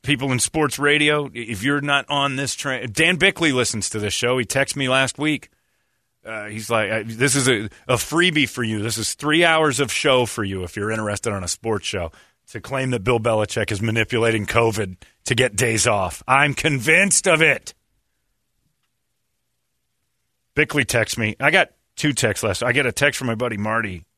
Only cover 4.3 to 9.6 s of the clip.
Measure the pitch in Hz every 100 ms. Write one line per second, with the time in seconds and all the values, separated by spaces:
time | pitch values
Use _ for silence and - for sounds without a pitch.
4.3 | 127 117 135 135 - 135 131 131 - 151
5.3 | 147 - _ _ _ _ _ _ _ -
6.3 | 110 104 107 107 117 101 110 107 113 139
7.3 | 135 127 117 104 - - 120 - 156 180
8.3 | 156 135 - 113 110 107 107 107 - 147
9.3 | 156 170 160